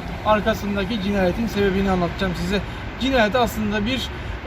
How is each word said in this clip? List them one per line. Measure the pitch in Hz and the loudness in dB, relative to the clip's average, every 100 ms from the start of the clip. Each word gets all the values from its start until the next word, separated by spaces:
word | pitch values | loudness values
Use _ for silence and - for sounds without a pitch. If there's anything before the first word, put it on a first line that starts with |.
| - - 208 | -4 -4 2
arkasındaki | 214 202 214 202 202 190 226 | 2 2 0 -2 -2 -2 -2
cinayetin | 190 202 180 185 226 | 0 2 2 2 -2
sebebini | 202 202 190 196 | 2 2 2 2
anlatacağım | 180 170 - 190 165 | 2 0 0 -2 -2
size. | 175 202 - - - - | -2 -2 -2 -8 -10 -4
Cinayet | 262 262 214 254 | 2 4 4 4
aslında | 226 220 208 208 208 | 2 0 -2 0 0
bir, | 262 - - - - | -2 -4 -8 -8 -6